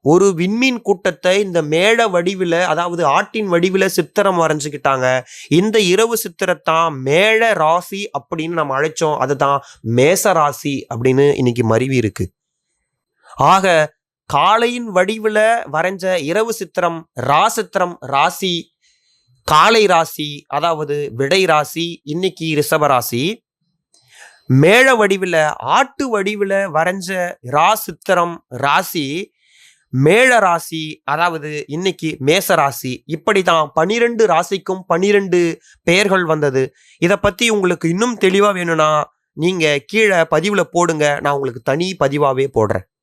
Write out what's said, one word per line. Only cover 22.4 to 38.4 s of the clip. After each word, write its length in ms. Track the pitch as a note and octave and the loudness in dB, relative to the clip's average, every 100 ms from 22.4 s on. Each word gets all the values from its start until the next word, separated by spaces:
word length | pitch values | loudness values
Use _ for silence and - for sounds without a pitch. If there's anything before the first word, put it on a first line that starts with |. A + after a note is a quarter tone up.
| D#3+ | -4
ரிஷப 400 | D3+ D3 D#3+ D3 | -2 0 0 2
ராசி. 580 | C3 A#2 A#2+ D3+ A3+ _ _ _ _ _ _ _ _ - _ _ | 0 0 -4 -4 -6 _ _ _ _ _ _ _ _ -20 _ _
மேள 600 | C3 D#3 A3 C4+ B3+ G3+ | 4 6 6 4 4 2
வடிவில, 440 | F#3+ F#3 E3+ D3+ - | 0 -2 0 0 -2
ஆட்டு 680 | B2 F3+ C4 _ C#4 A3 | -2 0 0 _ -4 -2
வடிவில 300 | G3 G#3 G3 G3 G3 | -4 -4 -2 -2 -2
வரைஞ்ச 600 | D3+ E3+ F#3+ F3 F#3+ F3 - | -2 -2 -2 -6 -6 -6 -8
ரா 300 | A#2+ C#3+ E3+ | -4 2 2
சித்திரம் 720 | G#3+ - - - F3+ F3 E3+ _ | 2 -4 -14 -2 0 0 -4 _
ராசி 880 | B2 C3+ D#3 F#3+ F3 C#3 D#3 G3+ _ _ _ _ _ _ | -6 0 0 -2 -6 -6 -8 -10 _ _ _ _ _ _
மேள 500 | C3 C#3+ G3+ C4 A#3+ | 0 4 4 4 4
ராசி, 640 | G3 E3+ - D#3+ D#3 D3+ | 2 0 -4 -10 -10 -12
அதாவது 600 | - D3 F3 D#3+ D3+ D3+ - | -6 -2 -2 -4 -8 -10 -8
இன்னைக்கு 500 | D3 F#3+ - D#3+ - | -4 -4 -4 -6 -4
மேச 340 | C3 F3 F#3+ | 0 0 2
ராசி. 500 | F3 C#3+ C3 C3 B2+ - | 0 0 -2 -8 -10 -10
இப்படிதான் 600 | D#3 - G3+ F3+ E3 D3+ | -6 -2 0 2 2 0
பனிரெண்டு 520 | - E3 A#3 A#3 A#3 A3 | 0 0 0 0 0 2
ராசிக்கும் 540 | E3 F3+ G3 - F#3+ F#3 | 2 0 -6 -6 -8 -2
பனிரெண்டு 760 | E3+ F#3+ G#3 G3 F3 E3+ D#3+ _ _ | 0 2 2 2 0 0 -4 _ _
பெயர்கள் 420 | - F3 G3+ F#3+ | 0 2 4 2
வந்தது. 500 | E3+ D#3 D3 C3 C3 _ _ _ | 2 0 0 0 -2 _ _ _
இதை 180 | E3+ G3 | 0 2
பத்தி 320 | G3+ G3+ A#3 | 0 0 0
உங்களுக்கு 400 | G#3+ F3+ F3 E3 | 2 0 0 -2
இன்னும் 300 | E3+ A#3 A#3 | -2 -2 0
தெளிவா 340 | F#3+ F#3+ | 0 2